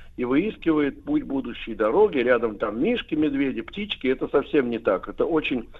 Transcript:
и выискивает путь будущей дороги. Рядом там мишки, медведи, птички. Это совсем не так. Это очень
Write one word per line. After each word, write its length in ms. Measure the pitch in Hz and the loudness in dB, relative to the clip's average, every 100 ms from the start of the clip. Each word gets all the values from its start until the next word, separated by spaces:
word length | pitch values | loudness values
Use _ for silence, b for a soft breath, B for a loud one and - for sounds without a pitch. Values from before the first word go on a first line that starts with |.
| B - | B -6
и 80 | 120 | 0
выискивает 800 | 139 208 - 165 151 143 139 | 2 0 -2 0 2 2 -2
путь 200 | - 151 | -2 -2
будущей 520 | 123 135 120 110 - 107 | -2 -6 -6 -8 -8 0
дороги. 420 | 107 151 208 147 | 2 4 4 4
Рядом 380 | 120 120 113 104 | 4 4 2 -2
там 240 | 110 110 | -4 0
мишки, 320 | 175 240 - 156 | 0 0 -2 0
медведи, 460 | 151 135 139 113 | 0 2 -2 -2
птички. 460 | 113 - 208 - 127 | -8 -8 -8 -4 -2
Это 200 | 135 156 | 0 2
совсем 400 | 147 139 151 123 | 0 2 0 2
не 100 | 117 | 0
так. 280 | 113 95 104 | 0 0 -2
Это 160 | - 123 | -2 2
очень 420 | 160 151 131 - | 2 0 -4 -6